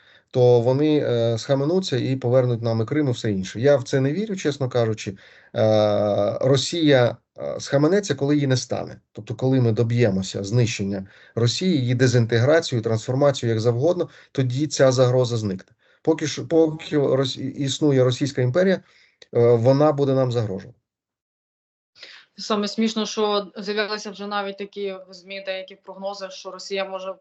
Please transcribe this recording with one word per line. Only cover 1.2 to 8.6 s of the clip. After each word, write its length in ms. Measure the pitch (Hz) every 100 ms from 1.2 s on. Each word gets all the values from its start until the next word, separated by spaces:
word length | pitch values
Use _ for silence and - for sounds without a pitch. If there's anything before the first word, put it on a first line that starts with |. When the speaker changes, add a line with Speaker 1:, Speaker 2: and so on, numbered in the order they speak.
| 117 113
Speaker 1:
схаменуться 580 | - 139 143 185 185 127
і 200 | 120 131
повернуть 460 | 120 131 123 117
нам 200 | 117 113
і 20 |
Крим, 240 | 110 147 143
і 40 |
все 200 | 117 117
інше. 280 | 98 92 107
Я 160 | 139 143
в 80 |
це 160 | - 139
не 120 | 135
вірю, 240 | 160 220 190
чесно 320 | 156 143 127
кажучи. 480 | 123 113 107 - 95 - - _ -
Е, 800 | 110 107 107 104 104 101 104 123
Росія, 760 | 131 139 - 175 151 131 120 - _ -
е, 220 | 71 -
схаменеться, 540 | - 139 151 196 196
коли 200 | 123 139
її 120 | 147 139
не 100 |
стане. 440 | 127